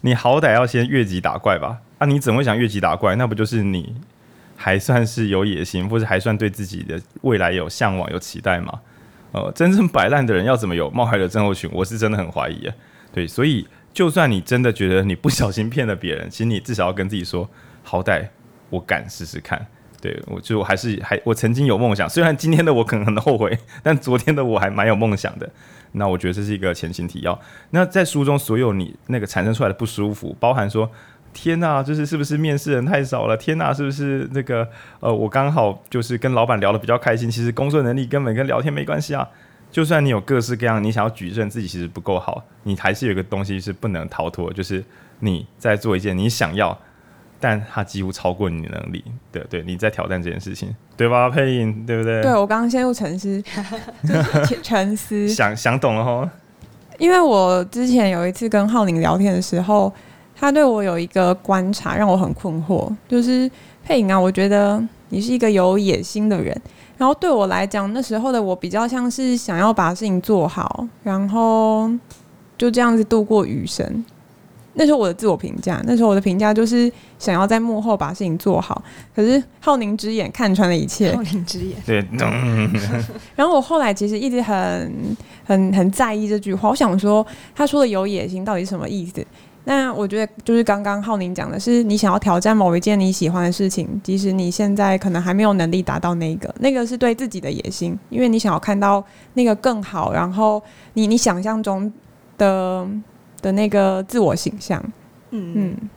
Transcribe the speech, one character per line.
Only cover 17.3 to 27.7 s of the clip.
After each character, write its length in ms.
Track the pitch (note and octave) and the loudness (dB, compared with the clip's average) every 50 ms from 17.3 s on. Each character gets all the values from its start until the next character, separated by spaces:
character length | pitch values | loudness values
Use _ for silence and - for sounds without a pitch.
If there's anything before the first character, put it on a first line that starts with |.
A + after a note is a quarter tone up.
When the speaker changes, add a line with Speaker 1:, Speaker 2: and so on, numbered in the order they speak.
| - F2 F2 - - - - - - - - | -6 -6 -6 -6 -12 -20 -20 -20 -20 -20 -12
Speaker 1:
，“好 180 | - - F2+ | -6 -4 -2
歹 260 | F#2 - F#2 D#2 - - _ _ - - _ - _ _ | 0 0 0 0 -2 -8 _ _ -20 -20 _ -20 _ _
我 100 | - F2+ | -10 -8
敢 300 | - - G2 C#2+ A1 - | -4 -4 -4 -4 -4 -10
试 160 | - - F2 | -14 -14 -14
试 140 | D#2 - D#2+ | -12 -12 -14
看。” 240 | - - - - A2 - - _ _ - - - | -8 -8 -8 -8 -8 -16 -20 _ _ -20 -20 -12
对， 160 | - - - - - | -10 -10 -10 -10 -12
我 120 | - - F2+ | -12 -12 -12
就 240 | - - A2+ G#2+ F#2 | -6 -4 -2 -2 0
还 140 | F#2 G2 | 0 -2
是， 200 | F#2+ - - G2+ - - | -2 0 -4 -4 -4 -4
还， 160 | - G#2 F#2+ - | -4 -4 -2 -2
我 80 | A#2 A2 | -2 -2
曾 200 | - - A2 A#2+ | 0 0 0 2
经 120 | B2+ D3 | 2 2
有 120 | C3+ G#2 | 2 2
梦 160 | G2 B2 A#2 G2+ | 2 2 0 0
想， 160 | G2+ F2+ D#2 | 0 -2 -2
虽 140 | - E3 E3+ | 0 2 2
然 120 | E3 D3+ | 2 0
今 140 | - - D#3+ | 0 0 2
天 140 | E3 D#3 E3+ | 2 4 4
的 100 | D#3+ C#3 | 4 4
我 80 | A#2+ | 2
可 140 | A2+ - A#2+ | 2 0 -2
能 100 | G#2+ G#2 | -2 0
很 80 | A2 G#2+ | 0 -2
后 200 | G#2+ - D#3 C3 | 0 0 0 2
悔， 220 | G#2+ A2 F#2+ A2+ A#2 - - - - - | 2 0 0 -2 -4 -6 -12 -20 -4 0
但 140 | D#3 D#3+ | 0 0
昨 200 | C#3 - C3 B2 | 2 2 0 0
天 160 | A#2+ - D#3 D#3 | 0 2 0 0
的 100 | C#3+ C3 | 0 0
我 140 | A#2+ A2 | 0 0
还 120 | G2 F#2+ G2 | 0 0 0
蛮 180 | G2+ G#2 G2+ | 0 2 2
有 80 | A2+ G#2+ | 2 2
梦 200 | G2 A#2 A2 G#2 | 2 2 0 0
想 200 | G2 - - - | -2 -4 -8 -8
的。 120 | - - - - - - - - - - _ | -10 -14 -14 -16 -20 -20 -20 -20 -20 -20 _
那 160 | - - G2+ | -6 -4 -2
我 100 | G2 F2+ | -2 -2
觉 100 | F2+ - | -2 -2
得 60 | F2+ F2+ | -4 -4
这 80 | G#2 G2+ | -4 -4
是 100 | G#2 G#2+ | -4 -4
一 40 | |
个 160 | F#2+ F#2+ F2+ E2+ | -2 -2 -4 -4
前 200 | - - E2 F#2 | -4 -6 -8 -6
情 140 | - F2 | -6 -8
提 120 | F2 - - | -8 -8 -4
要。 160 | - F2+ F2 - - - - - - _ | -4 -4 -4 -4 -8 -20 -20 -20 -12 _